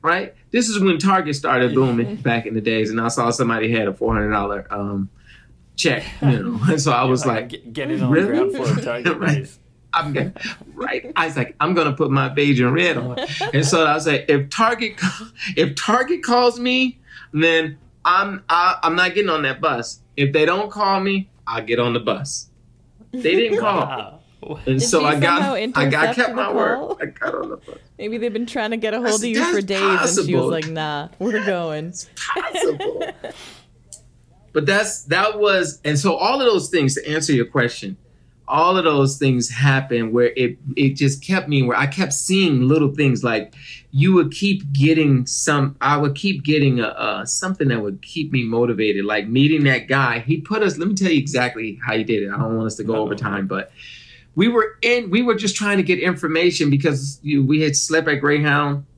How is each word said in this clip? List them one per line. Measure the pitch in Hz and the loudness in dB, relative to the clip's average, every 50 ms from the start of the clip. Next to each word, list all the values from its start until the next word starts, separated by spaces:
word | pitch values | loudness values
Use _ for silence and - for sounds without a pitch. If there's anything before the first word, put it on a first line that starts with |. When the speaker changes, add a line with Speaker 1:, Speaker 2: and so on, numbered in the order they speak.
Speaker 1:
right? | - 160 175 185 196 - - _ _ _ | 0 0 0 0 -2 -8 -14 _ _ _
This | - 233 240 220 | 0 0 0 0
is | 214 208 | 0 2
when | 190 190 170 156 | 2 2 2 2
Target | 143 190 190 190 165 147 143 | 2 2 2 2 2 0 -4
started | 139 - - 135 123 123 123 - | -4 -2 0 0 2 2 2 4
booming | 131 131 127 120 117 117 101 - | 2 2 2 2 0 -2 -2 -4
Speaker 2:
<laughs> | - - 127 | -4 -2 -2
Speaker 1:
back | 117 117 113 107 | -2 -2 -2 -4
in | 113 | -4
the | 113 | -2
days, | 104 113 113 110 107 107 | -2 0 0 0 0 0
and | 107 117 | -2 -2
I | 113 117 | -2 -2
saw | - - 120 117 | -2 0 0 0
somebody | 117 - 127 117 117 113 110 113 | 0 0 0 0 2 0 0 0
had | 117 113 107 101 | 0 0 0 -2
a | 95 | -2
four | - 113 113 113 | -2 -2 0 0
hundred | 107 104 104 | 0 0 0
dollar, | 107 104 101 98 101 98 95 - | 0 0 -2 -2 -4 -6 -8 -8
um, | - 104 101 101 101 98 98 98 _ - - - - - - _ - _ _ _ _ | -6 -6 -4 -4 -2 -4 -4 -6 _ -18 -20 -20 -20 -20 -20 _ -20 _ _ _ _
check, | - - 156 131 - - - - - | -2 0 0 0 0 -4 -10 -10 0
you | - 143 123 110 | 2 2 2 2
know. | 95 - - 110 110 | -2 -4 -4 0 0
<laughs> | 175 | 2
And | 160 151 | 2 2
so | 139 139 | 2 2
I | 123 120 127 | 2 2 2
was | 127 127 123 127 | 2 0 0 0
Speaker 3:
Yeah, | 135 117 | -2 -2
Speaker 1:
like, | 110 117 - | -2 -4 -8
Speaker 3:
get, | - - - 120 113 | -14 -16 -16 -14 -10
get | 151 135 143 | -8 -6 -4
in | - - | -2 -2
on | - 123 | 2 4
Speaker 1:
"Really?" | 143 165 190 208 | 4 4 4 2
Speaker 3:
the | 254 | 2
ground | 320 381 392 381 | 0 0 0 0
floor | 269 - - | -2 0 0
of | - - - | 0 0 -2
Target, | - - 123 120 - - - | -4 -6 -2 -2 -2 -2 0
Speaker 1:
<laughs> | |
Right. | 202 175 147 139 | 0 0 0 -2
Speaker 3:
please. | 131 - - _ _ _ _ _ _ _ - | -4 -8 -16 _ _ _ _ _ _ _ -4
Speaker 1:
I'm | 170 156 147 139 | -4 -2 -2 -4
gonna, | 135 - 185 - - - - - - - - - | -4 -4 -4 -8 -10 -12 -12 -12 -14 -18 -20 -12
right. | - 247 - - - - 247 320 | -10 -8 -6 -6 -6 -8 -6 -4
I | 190 165 160 | -4 -4 -2
was | 147 147 | -2 -4
like, | 120 - - _ | -6 -6 -4 _
"I'm | 147 160 185 | -2 0 2
gonna | 170 160 151 139 | 2 2 0 0
put | 139 160 131 | 0 0 2
my | 135 139 135 131 | 2 0 0 0
beige | 135 143 143 143 143 123 | 0 0 2 4 4 4
and | 123 123 135 | 4 2 2
red | 165 180 175 151 135 | 2 2 2 0 0
on." | 127 127 123 - 262 - - - 370 440 - | -4 -6 -6 -6 -8 -8 -6 -6 -6 0 0
And | 139 156 | 0 2
so | 143 - 165 160 | 2 2 4 4
I | 151 147 | 4 2
was | 156 156 160 | 2 2 0
like, | 147 131 - - | 0 0 2 2
"If | 147 139 139 143 | 2 2 2 -2
Target, | - - 226 226 240 233 233 214 208 - | 0 2 2 2 2 0 -4 -6 -4 -2
ca-, | 180 190 - - 220 226 _ - - 208 190 | -2 -2 -2 -4 -14 -18 _ -10 -8 -6 0
if | - 160 147 139 | 0 0 0 0
Target | - - - 220 - 302 294 359 - - | -4 0 2 2 2 2 0 -2 -4 0
calls | - 240 247 247 247 233 240 | 2 2 4 4 4 2 0
me, | 240 247 254 254 262 254 247 - _ - - - - - - | -2 0 2 2 0 0 -2 -8 _ -20 -20 -20 -20 -6 0
then | 151 160 165 165 160 160 156 143 - - - _ _ _ | 2 4 4 4 4 2 0 -6 -12 -20 -20 _ _ _
I'm, | 165 180 190 196 202 196 190 - _ | 2 2 2 2 0 -6 -10 -4 _
I, | 165 175 175 185 - - | 2 2 4 2 2 2
I'm | - 165 165 | 0 0 2
not | 175 180 180 180 | 2 2 2 2
getting | 202 202 190 | 0 0 2
on | 160 156 147 | 0 0 0
that | 135 127 - | -2 -2 0
bus. | - 156 135 117 117 - - - - _ _ - | -2 -2 -2 -2 -4 -8 -12 -16 -20 _ _ -2
If | 143 135 139 | -2 2 4
they | 156 156 | 4 4
don't | 160 175 196 214 208 | 4 4 0 -2 -4
call | - 208 208 196 196 190 | -2 -2 0 2 2 2
me, | 190 196 196 196 190 - _ _ _ - | 0 0 0 -2 -2 -6 _ _ _ -6
I'll | - 117 113 | -6 -6 -2
get | 107 117 120 | -2 0 0
on | 120 120 117 | 2 0 0
the | 120 | -2
bus." | 110 110 - - 139 - - - - _ _ _ _ _ _ _ _ _ _ _ 220 _ | -2 -2 -4 -4 -6 -8 -10 -10 -12 _ _ _ _ _ _ _ _ _ _ _ -20 _
They | - 254 240 160 - | -10 -4 0 2 2
didn't | - - 226 392 453 | 2 2 2 0 0
call. | - 214 202 165 | 0 0 0 0
Speaker 3:
Wow. | - 143 135 120 104 95 - - - _ _ _ - - 151 - - | -2 -4 -6 -10 -10 -14 -16 -20 -20 _ _ _ -14 -14 -14 -8 -2
Speaker 1:
And | - 131 131 | -2 0 0
Speaker 2:
Did | |
Speaker 1:
so | 143 - - 160 | 0 2 2 2
Speaker 2:
she | 147 | 2
Speaker 1:
I | 147 151 143 | 2 2 2
got, | 139 170 175 170 | 2 2 2 2
Speaker 2:
somehow | - 139 - | 2 0 -2
Speaker 1:
I | - 214 240 - - - 139 | -2 -4 -2 -2 0 0 2
got, | 139 151 - | 2 2 0
Speaker 2:
intercept | 220 247 | 0 2
Speaker 1:
kept | 233 247 226 | 0 -2 -2
Speaker 2:
the | 233 | -2
Speaker 1:
my | 247 - - | -4 -4 -2
word. | - 240 - - - | 0 0 0 0 -2
Speaker 2:
call? | 262 294 - 403 - | -2 -4 -8 -8 -8
Speaker 1:
I | - | -8
got | - - - - - - | -10 -10 -8 -6 -6 -6
on | - - - | -6 -8 -10
the | - - | -12 -14
bus. | _ - - - - - _ - | _ -20 -20 -20 -20 -20 _ -10
Speaker 2:
Maybe | - 208 226 233 | -10 -8 -6 -4
they've | 214 240 202 | -4 -4 -4
been | 220 240 233 | -4 -8 -6
trying | - 269 214 214 | -4 -4 -4 -4
to | 226 226 | -4 -4
get | 214 220 208 | -4 -4 -2
a | 233 | -2
Speaker 1:
That's, | 240 240 | -2 0
Speaker 2:
hold | 214 214 214 | -2 0 -2
of | 240 | -2
you | 220 | 0
Speaker 1:
that's | 233 285 349 359 | 0 0 0 0
Speaker 2:
for | 208 | -2
days, | 196 185 196 190 196 196 190 180 - 170 175 196 | -2 -2 -2 0 2 2 2 2 0 0 0 0
and | 170 143 | 0 0
she | - | 0
was | - 127 | 0 0
Speaker 1:
possible. | 131 | 0
Speaker 2:
like, | 165 160 156 156 | -2 -2 -4 -6
"Nah, | 160 160 156 151 151 143 147 170 - - | -6 -6 -6 -4 -6 -6 -8 -10 -10 -6
we're | 180 233 220 214 202 | -4 -2 -2 -2 -2
going." | 202 190 175 170 165 151 151 156 170 | -2 -2 -2 -4 -4 -6 -6 -8 -10
Speaker 1:
It's | 180 - - - _ | -12 -14 -16 -16 _
possible. | - - - - 339 - 640 - 370 392 349 151 147 381 466 - - 330 - | -12 -8 -6 -6 -6 -6 -6 -6 -4 -2 -2 -2 -4 -6 -8 -6 -8 -8 -10
Speaker 2:
<laughs> | - - - - - - - - - - - _ _ _ _ _ - - _ - _ _ _ _ _ _ _ _ | -10 -14 -16 -16 -16 -16 -20 -20 -20 -20 -20 _ _ _ _ _ -20 -20 _ -20 _ _ _ _ _ _ _ _
Speaker 1:
But | _ 156 147 139 | _ -2 0 2
that's, | 196 208 214 214 - - - | 0 0 0 -2 -4 -10 -4
that | 139 160 180 202 214 214 208 | -2 0 0 0 0 0 2
was, | 208 202 190 190 175 143 - - _ | 2 2 2 2 0 -2 -6 -8 _
and | 147 151 143 | -2 -2 0
so | 147 190 165 | 0 0 0
all | - 180 208 262 277 | 2 0 0 2 2
of | 262 | 2
those | 247 214 175 143 - | 2 2 2 0 0
things, | - 170 143 131 - | 0 2 2 2 0
to | 139 - 147 | -2 -6 -4
answer | 151 160 156 - 147 | -4 -4 0 2 2
your | 127 117 - | 2 0 0
question, | - 135 120 120 - - - 101 95 - _ _ _ _ _ _ _ _ _ - | 0 0 0 0 -2 -6 -10 -10 -12 -12 _ _ _ _ _ _ _ _ _ -2
all | - 151 165 180 185 185 | 0 2 4 4 2 2
of | 170 | 2
those | 165 151 143 135 135 139 - | 2 4 4 2 2 0 0
things | 143 135 127 123 120 - | 0 2 2 2 0 -4
happen | - 117 135 139 135 135 135 - 120 117 113 110 | -2 0 2 2 2 2 0 0 -2 -2 0 0
where | 113 120 120 120 - | 2 2 2 2 2
it, | 131 127 120 123 - - 139 - | 0 0 0 -2 -6 -10 -8 -2
it | - 143 135 135 | 2 2 2 2
just | - 147 135 139 - - | 2 0 0 0 -2 -4
kept | - 185 185 - 147 | -2 -2 -2 0 0
me | 147 139 127 | 0 2 2
where | 120 120 107 | 2 2 0
I | 139 143 | 0 -2
kept | 139 185 185 135 135 | 0 -2 -2 -2 -2
seeing | - - - 185 190 190 170 143 127 127 131 | -4 -2 0 2 2 4 4 4 4 4 4
little | 151 160 147 135 139 | 4 4 4 2 2
things, | - 147 135 123 104 98 | 2 2 2 2 2 0
like, | 123 113 107 104 - - - - - - - - _ | 0 -2 -2 -4 -6 -16 -20 -20 -20 -20 -20 -20 _
you | - 135 147 185 190 | 0 2 4 6 6
would | 180 160 139 | 6 4 2
keep | - - 196 202 196 - - 139 | 0 -2 0 0 0 0 -2 -2
getting | 139 139 139 156 160 156 156 143 139 127 123 | 2 4 4 4 6 4 4 4 4 4 2
some, | - - - - - 151 143 139 139 139 - | -2 -4 -4 0 0 2 2 0 -2 -2 -2
I | 120 139 147 147 | 0 0 2 2
would | - 147 - | 0 0 -2
keep | - - 202 190 143 135 | -2 -2 -2 -2 -2 0
getting | 147 156 151 143 139 127 120 | 0 2 4 4 4 2 2
a, | 113 - | 0 -2
a, | - - 110 110 101 98 - - | -4 -4 -4 -4 -4 -6 -6 -4
something | - - 190 185 190 - 156 139 | -4 -4 -2 -4 -2 0 0 0
that | 120 113 | 0 0
would | 104 104 98 98 - | -2 -4 -6 -8 -14
keep | - - 165 151 147 | -10 -6 -6 -6 -2
me | - 131 117 | -2 -2 -2
motivated, | 113 113 117 123 120 117 98 110 107 98 98 98 | 0 0 2 2 2 2 0 0 0 0 0 -2
like | 101 107 107 98 107 | -2 -2 -2 -2 0
meeting | 117 131 143 147 160 151 147 | 2 4 4 4 4 4 4
that | 139 131 120 - - | 2 2 0 0 0
guy. | 131 139 135 123 117 117 | 0 2 2 0 0 -4
He | 113 123 160 160 | -2 -2 -2 -2
put | 139 - 208 220 | -2 -4 -2 0
us, | 214 190 143 143 | 0 0 0 0
let | 165 196 | -2 -2
me | 214 | 0
tell | 185 190 180 | 2 2 2
you | 165 143 | 2 2
exactly | 135 143 135 127 123 123 - 113 113 110 98 - - | 0 0 -2 0 -2 -2 -2 -6 -8 -8 -8 -8 -6
how | 120 110 110 | -4 -2 -2
he | 110 | 0
did | 113 113 104 101 | 0 0 -2 -2
it. | 98 | -4
I | 101 - | -4 -4
don't | 131 110 113 | -2 -2 -2
want | 113 110 107 | -2 -2 -4
us | 101 | -6
to | - 104 | -6 -4
go | 98 113 110 | -2 -2 -2
over | 107 104 101 | -2 -2 -4
Speaker 3:
Uh-oh. | 101 | -4
Speaker 1:
time, | - 104 101 101 98 95 | -4 -4 -4 -4 -4 -4
but | 98 95 - - _ - - - - - - - - - - _ _ | -6 -6 -8 -10 _ -20 -20 -20 -20 -20 -20 -20 -20 -20 -20 _ _
we | 156 190 233 | 2 2 4
were | 240 233 214 214 - _ - | 4 2 0 0 -2 _ 0
in, | 233 240 247 233 190 | 2 2 2 0 0
we | 170 226 247 | 0 2 2
were | 240 226 | 2 2
just | - 214 202 - | 0 0 -4 -2
trying | - 208 202 202 196 | -2 -2 0 2 0
to | 180 | 2
get | 151 180 - | 2 0 0
information | - 180 180 - - 156 156 165 175 180 170 - 165 143 | 0 -2 -2 -2 -4 -2 0 2 2 2 2 2 2 2
because | 139 139 139 165 143 135 - - - - - | 2 4 2 2 0 0 -4 -6 -10 -8 -4
you, | 147 147 143 135 | 0 2 2 4
we | 127 151 156 | 4 2 2
had | 156 151 147 | 2 2 0
slept | - - - 156 160 156 156 | 0 -2 2 0 2 2 2
at | 147 | 0
Greyhound. | 135 139 147 147 151 147 147 143 147 147 143 143 143 139 - - | 0 2 2 2 2 2 2 2 2 2 0 -2 -4 -6 -10 -20